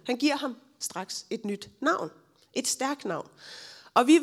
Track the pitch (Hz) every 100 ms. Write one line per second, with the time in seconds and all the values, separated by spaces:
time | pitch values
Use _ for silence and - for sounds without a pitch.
0 | - 247 294 269 277 226 _ - - -
1 | 190 - - 220 214 202 - - 294 -
2 | 165 - _ _ _ - - - 269 285
3 | 320 160 - - - - - - - -
4 | 247 330